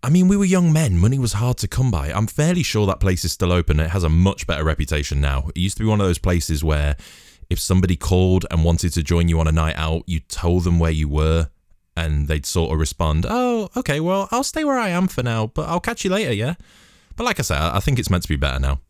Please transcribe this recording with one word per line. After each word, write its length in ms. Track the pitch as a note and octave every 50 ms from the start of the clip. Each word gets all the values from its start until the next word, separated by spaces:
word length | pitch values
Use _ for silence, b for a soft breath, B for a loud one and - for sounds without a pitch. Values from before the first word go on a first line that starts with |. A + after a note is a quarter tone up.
I 80 | - A#2+
mean, 180 | D3+ F3+ F#3 F#3
we 80 | G3+
were 100 | G3+ G3+
young 280 | F#3 F#3 F#3 F3 E3+ D#3
men. 240 | D#3 D#3+ B2 F2+ E2+
Money 220 | F2 A2 C3 C#3
was 140 | B2+ A#2 G2
hard 240 | G2+ A2+ B2 B2 -
to 100 | - G2+
come 240 | - - B2+ B2+
by. 200 | G#2+ E2 C#2 D2
I'm 140 | - - A2
fairly 380 | G#2+ - - D3+ D#3+ F3+ F3 -
sure 240 | - - A2 G#2 F#2+
that 120 | F#2+ -
place 240 | - G2 F#2 F2 -
is 100 | E2+ -
still 180 | - - F2
open. 280 | F2 F2+ E2 - D#2 D2+
It 120 | D#2+ D#2+
has 120 | E2 G2 F2
a 60 | D#2+
much 380 | D#2 E2 F2+ G2 G2 - - -
better 160 | E2 C#2+ D#2
reputation 580 | D#2 D#2 - D2+ - - D2+ C#2+ - C#2+ C#2
now. 280 | C#2+ C#2+ C#2 C2+ C2+ D2 -
It 40 | E2+
used 180 | F2+ G2 - -
to 60 | G#2+
be 60 | A2
one 120 | G#2+ G#2
of 60 | G2+ F#2
those 100 | F2 -
places 460 | - - F2+ F2 D#2 - E2 D2 D2+
where 320 | D#2+ D#2 D2 D2 D2 C#2+ B B B B B B B B B B B
if 80 | F2 -
somebody 360 | - - F#2 F#2 F2+ F2+ F#2
called 520 | D#2+ - - F#2+ F2+ F#2 F#2 F#2 F#2 F2 -
and 140 | - E2 D#2+
wanted 300 | E2+ E2+ E2 - F2+ -
to 100 | F2+ D#2+
join 240 | - F2 E2+ E2+ E2+
you 120 | E2 D#2+
on 80 | D#2+ D#2
a 40 |
night 240 | D#2 D#2+ D#2 D#2 D#2 -
out, 280 | D#2 D#2 D#2+ E2 - -
you'd 200 | F2+ D#2 - _
tell 320 | - - - F2 F2 F2+
them 200 | E2+ F2+ E2+ E2+
where 100 | E2 E2
you 180 | D#2+ D#2 D#2 D2
were, 440 | D2 D2+ D2+ D#2+ D#2+ E2 E2 D#2 - _ _ _ _ _ _ _ _
and 320 | - E2 D#2+ D2+ D2 D2 C#2+
they'd 200 | D#2+ D2+ C#2+ -
sort 260 | - F2 E2 - D#2+
of 60 | D#2
respond, 480 | D#2+ D2+ - _ E2 D#2 D2+ D#2 F2 -
"Oh, 400 | G#3+ B3 B3+ B3 A#3+ A3+ G#3+ F3+ _ A#3+
okay, 220 | B3+ - C#3 D3
well, 300 | D#3+ E3+ F#3 G3 G3 F#3+
I'll 120 | - A#3+ C4+
stay 200 | - - D#4+ D#4
where 160 | D4 C4+ B3+
I 100 | A#3 G3
am 180 | F3 F3 F#3 F#3
for 140 | - -
now, 240 | B2 A#2+ A2+ A2+ A2
but 240 | A2 - - D#3 D#3+
I'll 100 | D#3+ F3
catch 240 | - - - - -
you 60 | G3
later, 240 | F#3 G3+ A3 - A#2+
yeah?" 220 | G2+ A2 B2+ E3 - B B B B B B B B B B B
But 100 | - A#3
like 120 | B3 A3+ -
I 60 | -
said, 160 | - - C#2
I, 180 | D#2 E2 - G2+
I 20 |
think 200 | - - C#3 A#2
it's 100 | - -
meant 140 | F#2+ F2 -
to 60 | -
be 80 | D#2+ C#2
better 220 | C#2 C#2 C2 C2
now. 200 | C2 C2+ C#2 C#2 - _